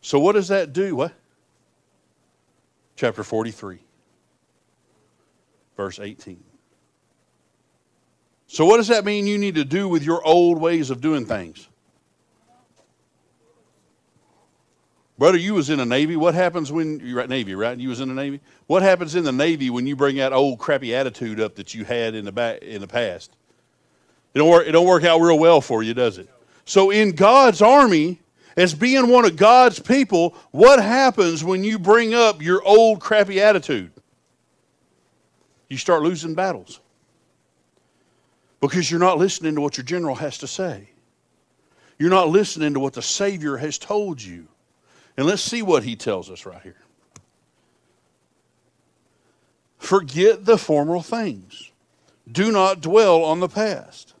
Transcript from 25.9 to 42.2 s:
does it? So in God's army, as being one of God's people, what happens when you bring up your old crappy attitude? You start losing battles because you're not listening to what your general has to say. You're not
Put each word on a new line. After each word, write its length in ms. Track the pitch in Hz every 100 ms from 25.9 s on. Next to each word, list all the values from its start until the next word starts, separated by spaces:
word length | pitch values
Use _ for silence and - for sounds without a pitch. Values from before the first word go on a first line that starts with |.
does 240 | 117 120 92
it? 100 | 92 _ _ _ -
So 240 | 196 196
in 220 | 202 214
God's 500 | 160 190 262 262 170
army, 580 | 208 277 262 170 156 180 _ _ _ -
as 160 | 180
being 340 | 156 240 269 247
one 160 | 247
of 140 | 233 156
God's 420 | 208 247 254 180
people, 560 | - 262 262 180 170 - _
what 320 | 135 233 269
happens 580 | 202 247 269 233 180 165
when 220 | 165 185
you 160 | 202 220
bring 340 | 175 226 233
up 280 | 233 233 180
your 200 | 156 185 190
old 340 | 214 226 214
crappy 400 | - 214 196 190
attitude? 540 | 208 196 - 127 90 _ _ _ _ _ _ _ _ _ _ _ _ _ _ _ _ _ _
You 80 | 131
start 240 | - 170
losing 340 | 151 180 160 160
battles 460 | 190 135 87 - _ _ _ _ _ _ _ _ _ _ _ _ _ _ _ _ _ _
because 320 | 143 165 170
you're 80 | 165
not 180 | 180 170
listening 380 | 190 - 160 151
to 60 |
what 160 | 143 139
your 80 | 123
general 300 | 180 165 123
has 220 | 151 120
to 80 | 135
say. 420 | - 185 110 101 _ _ _ _ _ _ _ _ _ _ _
You're 120 | 160
not 180 | 190